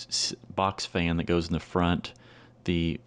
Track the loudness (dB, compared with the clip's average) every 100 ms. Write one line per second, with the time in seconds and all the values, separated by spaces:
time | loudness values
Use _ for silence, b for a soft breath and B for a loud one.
0 | -6 -4 -4 -6 -8 -2 -2 -2 -4 0
1 | 0 0 2 0 2 -4 0 2 2 2
2 | -2 -16 b b b b -2 0 0 -2